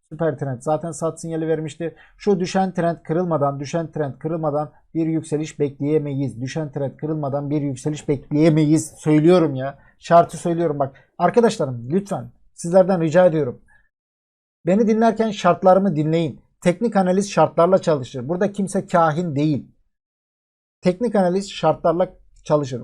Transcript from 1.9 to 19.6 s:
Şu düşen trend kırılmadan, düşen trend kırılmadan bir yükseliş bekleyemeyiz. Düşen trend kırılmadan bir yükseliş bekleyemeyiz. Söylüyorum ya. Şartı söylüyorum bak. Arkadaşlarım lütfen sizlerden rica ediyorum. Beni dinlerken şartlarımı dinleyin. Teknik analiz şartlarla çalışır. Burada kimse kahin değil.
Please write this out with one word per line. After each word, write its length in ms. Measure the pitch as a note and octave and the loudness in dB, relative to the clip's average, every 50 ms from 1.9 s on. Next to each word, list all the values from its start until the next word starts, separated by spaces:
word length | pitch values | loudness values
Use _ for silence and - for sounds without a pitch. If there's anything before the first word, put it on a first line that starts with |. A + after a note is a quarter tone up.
| - - - _ _ | -10 -12 -20 _ _
Şu 240 | _ - G#3 G3+ E3+ | _ -2 0 0 0
düşen 340 | F#3 E3 - F#3+ F#3+ F#3+ F3 | 0 -2 0 -2 -2 0 -2
trend 220 | F3+ E3 E3+ E3 | -2 -2 -2 -2
kırılmadan, 640 | - - - D#3 E3+ F#3 F3 D#3+ D3 C#3+ C#3 C#3+ C#3 | -4 -6 -4 -2 -2 0 0 0 0 0 -2 -2 -4
düşen 320 | C#3+ C#3 - E3+ E3 D#3 - | -8 -6 -4 -4 -4 -4 -6
trend 260 | D#3 D3+ C3+ C3 - | -6 -6 -6 -6 -8
kırılmadan 540 | - D#3 E3+ E3+ D#3+ D3+ C#3 D3 D3+ C#3+ - _ _ _ - | -6 -6 -4 -4 -2 -2 -2 -2 -4 -6 -10 _ _ _ -4
bir 120 | D#3+ E3 | -2 -2
yükseliş 540 | D#3+ D#3+ D#3+ D#3 - D#3 D3 D#3 D#3 - - | 0 -2 -2 -2 -2 -4 -4 -4 -6 -4 -4
bekleyemeyiz. 800 | D3 C#3+ C#3 - C#3+ C#3+ D3+ D#3 D3 D3 C#3 C3+ C#3 B2+ G#2+ A2+ | -4 -4 -2 -4 -2 0 0 0 0 -2 -4 -4 -4 -4 -6 -8
Düşen 320 | B2+ C3 - E3 D#3 D3 - | -8 -8 -6 -6 -8 -6 -6
trend 240 | D3+ C#3 B2+ - | -6 -6 -6 -6
kırılmadan 540 | - - D3+ D#3+ D#3 D3 C#3 C3 C#3+ C#3+ C#3 | -8 -6 -6 -4 -4 -4 -4 -4 -4 -4 -4
bir 120 | D3 D3+ C#3+ | -2 -2 -2
yükseliş 460 | C#3+ C3+ A#2+ - D3+ D3+ C#3+ - - | -4 -6 -4 -6 -6 -6 -4 -4 -4
bekleyemeyiz. 840 | D3 C3+ - - D3+ D3 D#3 E3+ D3+ D#3 D#3 D3 D#3 D#3 D#3 - - - | -4 -4 -4 -2 0 4 4 4 4 4 4 4 2 2 0 -4 -10 -6
Söylüyorum 560 | - D#3 D#3 D3+ D3 E3 F3+ F3+ E3 D3 C3+ | 0 2 4 4 6 6 6 6 4 2 0
ya. 240 | C3 C3 C#3 C#3 - _ _ _ _ | -4 -6 -8 -10 -14 _ _ _ _
Şartı 380 | - - E3+ E3+ E3+ E3+ - | 0 4 6 6 6 4 0
söylüyorum 420 | D#3 - F3 E3+ E3 F3 D#3 D3 C#3+ | -6 -4 -4 -2 0 -2 -2 -2 -2
bak. 180 | C#3 C3 - - _ _ _ - | -4 -4 -6 -10 _ _ _ -2
Arkadaşlarım 720 | E3+ F3 - A#3+ A#3 A3+ G#3+ - D#3 C3+ B2+ A#2 A#2 B2 | 0 2 4 4 4 4 2 0 -4 -4 -6 -8 -6 -4
lütfen 420 | D3+ G3 G3 - F#3 C#3 A#2+ A#2+ - _ _ _ _ | -2 -2 -2 -4 -6 -8 -10 -12 -18 _ _ _ _
sizlerden 460 | - - E3+ F3 F#3+ F#3 F3 G3 F3 | -12 -6 2 4 4 4 4 2 0
rica 260 | D#3+ D#3+ C#3+ F3+ F#3 | 0 2 4 4 4
ediyorum. 360 | F3+ D#3 D#3+ C#3+ A#2+ - - _ _ _ _ _ _ _ _ _ _ _ _ _ _ _ _ _ _ _ _ - | 4 4 2 -2 -4 -6 -10 _ _ _ _ _ _ _ _ _ _ _ _ _ _ _ _ _ _ _ _ -2
Beni 220 | E3 F#3 G#3 A#3 G3+ | 0 2 2 2 2
dinlerken 420 | A3+ A3 A3+ A3+ A3+ A3+ A3 A3 | 2 2 2 2 2 0 -2 -4
şartlarımı 680 | G#3 - - F3+ E3+ - - F#3 F#3 F#3+ G3 G3+ D#3+ | -4 0 0 0 2 4 4 4 4 6 4 2 0
dinleyin. 440 | D3 D3+ D#3 D#3+ E3+ E3+ C#3+ A2+ - _ _ _ _ | 0 0 0 0 0 0 -2 -6 -10 _ _ _ _
Teknik 360 | - F3+ F3 F3 A#3+ A#3 A#3 | -2 -2 0 0 -2 0 0
analiz 340 | G3 F#3 F3+ F#3 G3 G3+ - | 0 2 2 0 0 -2 0
şartlarla 480 | - F3 D#3 C#3 - E3+ E3+ F3 G3 F#3 | 2 2 2 2 4 2 4 4 4 2
çalışır. 500 | - E3+ D#3 C#3 B2+ - - B2+ A#2 C3+ | 2 2 0 0 -2 -6 -10 -10 -6 -6
Burada 240 | F3 F3+ G3+ G3 G3+ | -4 -2 -2 -4 -2
kimse 340 | - F#3+ - - F#3+ - | -4 -6 -4 -4 -6 -4
kahin 500 | - - F3 E3 D#3+ D3 D#3+ F3+ E3+ C#3 | 0 2 2 2 2 0 -2 -4 -4 -2
değil. 360 | C#3 D3 D#3 D3 A#2+ | -2 0 0 0 -2